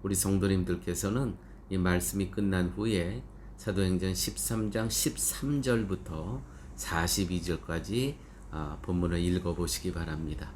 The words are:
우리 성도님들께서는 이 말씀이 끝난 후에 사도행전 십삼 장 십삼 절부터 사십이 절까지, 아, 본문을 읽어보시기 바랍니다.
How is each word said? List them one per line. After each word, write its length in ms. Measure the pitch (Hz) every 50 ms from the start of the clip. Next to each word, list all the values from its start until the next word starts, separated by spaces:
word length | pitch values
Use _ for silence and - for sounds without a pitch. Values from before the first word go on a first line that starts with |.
우리 140 | - 95 98
성도님들께서는 1200 | 92 - 98 98 95 95 98 95 92 90 90 87 87 - 87 87 - - 98 107 127 139 113 90 - - - - - - -
이 80 | 95
말씀이 540 | 92 90 90 87 90 90 - - 101 95 92
끝난 380 | - 110 104 98 95 90 90 87
후에 540 | 85 - 107 113 107 90 85 90 - 64 - - - - - - -
사도행전 580 | - - 113 95 98 95 92 92 87 92 95 90
십삼 560 | 92 - - - - - - 113 110 107 104
장 180 | 104 113 110 113
십삼 720 | - - - 151 151 - - - - - 143 139 147 143
절부터 800 | 123 127 120 113 107 98 95 - - - 82 78 78 92 123 131 - - - - - - -
사십이 680 | - - - - 82 85 92 - 104 95 85 90 87 82
절까지, 760 | 90 80 - - - 82 82 - - 104 120 131 139 156 - - - - - - -
아, 300 | - 78 76 73 76 -
본문을 380 | - - 90 87 87 85 85 85
읽어보시기 760 | 87 90 90 90 90 87 85 85 87 85 - - - 92 85
바랍니다. 580 | 85 82 80 80 78 80 76 76 - - - -